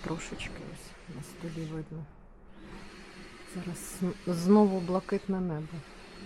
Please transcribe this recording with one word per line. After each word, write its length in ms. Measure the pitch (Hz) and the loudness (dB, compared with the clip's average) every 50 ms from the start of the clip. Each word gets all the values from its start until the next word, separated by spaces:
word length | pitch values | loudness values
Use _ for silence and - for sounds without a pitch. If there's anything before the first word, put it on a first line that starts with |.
| - | -4
трошечки, 580 | - 160 165 - - 208 - - - - - - - - | -4 -4 -4 -4 -6 -8 -6 -6 -8 -8 -8 -10 -10 -10
ось 420 | - - - - - - - 151 | -12 -12 -14 -16 -16 -14 -12 -10
на 80 | 131 147 | -10 -10
столі 420 | - - - 165 170 160 160 160 | -10 -10 -8 -8 -6 -6 -4 -4
видно. 380 | 156 160 156 151 - 156 160 151 - - - - - - - - - - - - - - - - - - - - - - - - - - - - - - | -4 -4 -6 -6 -6 -8 -8 -10 -10 -12 -18 -18 -18 -18 -18 -18 -18 -16 -16 -14 -14 -14 -14 -14 -14 -14 -16 -16 -16 -16 -14 -14 -14 -14 -16 -14 -10 -8
Зараз 220 | 180 170 175 170 - - - - - | -6 -4 -4 -6 -6 -8 -8 -4 0
зн-, 320 | 185 180 - - - 180 180 | 0 0 0 0 0 0 0
знову 460 | 170 175 185 208 214 214 196 190 190 | 4 8 10 12 12 12 10 8 4
блакитне 600 | 175 165 180 190 - - 202 202 - - 190 190 | 2 2 2 2 2 2 0 0 2 0 0 2
небо. 380 | 185 175 160 151 156 156 165 160 139 - - - - - - - - | 2 0 0 -2 -2 -4 -6 -10 -10 -10 -16 -16 -16 -16 -14 -14 -14